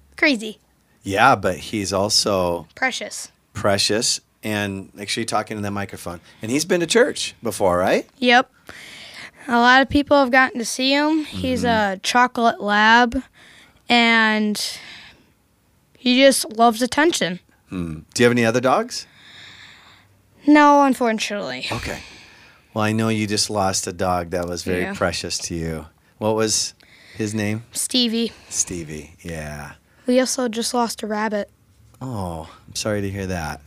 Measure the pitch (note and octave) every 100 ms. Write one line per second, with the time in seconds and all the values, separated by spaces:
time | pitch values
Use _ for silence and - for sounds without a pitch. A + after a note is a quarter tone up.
0 | _ - A3 A3+ A3 - _ _ _ _
1 | G2 G2 B2+ A#2 F#2+ D#2+ - A2 F#2 F#2+
2 | G2+ - A2+ G2 F2+ E2+ D#2 - C4 -
3 | G#3 - - _ _ - G#2 G2 - G#2+
4 | - - - _ A2 G#2+ G2+ G2 - D#2+
5 | G#2 - A2 A2 G#2+ G#2+ G2+ G2+ G2 F#2
6 | F2+ F2 - - A2 C#3 E3+ F3+ E3 A#3
7 | C#4+ - - - A2+ - G2 F2 G2 G3
8 | - _ B3 A#3+ C4 _ - - - -
9 | - - - - - A#3+ A#3+ C4 C4+ C#4+
10 | C#4 C#4+ C4 C4 C4 B3 A3 - C4 C#4+
11 | D4+ D#4 D4 - C4 B3 A#3+ A3 G3+ F#3+
12 | - B3 B3 B3 A#3 F4+ G3+ G#3 G#3+ A#3
13 | A#3+ C4 - _ - - _ _ - A#3+
14 | A#3 A3+ A3 G#3+ G#3+ G#3 - - - -
15 | - - _ _ _ _ _ _ _ _
16 | B3 B3 C4+ - E4+ A3 A#3 A3 B3 -
17 | E4 - E3+ F3+ _ _ _ F#2 E2+ D#2
18 | - - A#2+ A#2+ A2+ A#2+ B2+ E3 A#3+ -
19 | - _ - - - - - - - -
20 | _ _ _ _ - D4+ D4 C#4+ C#4 B3
21 | A#3+ A3 - G#3 D#3 B2+ - A2+ - D#2+
22 | - - - - - _ _ A2+ G#2+ A2
23 | A2+ A2 G#2+ G#2 - G#2+ F#2+ - - F2
24 | F#2 F2+ E2+ F2 F2 F2 F#2 F2+ F2+ G2
25 | F#2 E2 E2+ - - E2+ E2 D#2+ D#2 _
26 | _ _ A2 A2 A2 G2+ - - _ _
27 | - - G#2+ A2 G#2 G#2+ A#2 - - B3+
28 | A#3+ A3+ A3+ - - - - F3+ D3+ D#2
29 | D#2 - F2 D#2+ D2+ D2 C#2+ - _ _
30 | - B3 B3+ - B3 A3 A3 A#3+ A3+ -
31 | G#3+ G#3+ G#3+ G#3 - _ _ _ _ _
32 | C3 A2 F2+ D#2+ D#2+ - - - A#2 G#2
33 | G2 G2 F#2+ F2+ D2+ C#2+